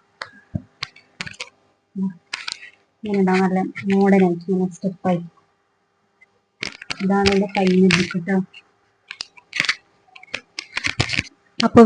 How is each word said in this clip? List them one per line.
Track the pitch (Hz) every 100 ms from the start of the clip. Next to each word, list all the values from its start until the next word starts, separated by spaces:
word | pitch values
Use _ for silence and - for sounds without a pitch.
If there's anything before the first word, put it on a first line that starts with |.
| _ _ - 1077 _ - - _ - - _ _ - - - _ _ _ _ 196 190 175 _ - - - - _ _ _
ഇങ്ങനെ | 214 196
ഉണ്ടാവും, | 190 185 190
നല്ല | 185 190 - 196
മോഡേൺ | 196 196 196 185
ആയിട്ട് | 170 170
ഇങ്ങനെ | 185 185 -
സ്റ്റെപ്പ് | 190 185 190
ആയി. | 175 170 - _ _ _ _ _ _ _ _ _ _ _ _ - - - -
ഇതാണ് | 190 196 196
ഇതിന്റെ | 196 202 208
ഫൈനൽ | 190 185 190 175
ലുക്ക് | 180 185 170
ട്ടോ. | 190 190 - _ _ _ _ _ - - - _ - - - _ _ _ - - - - - - - - - - - - _ _ _ 226
അപ്പൊ | -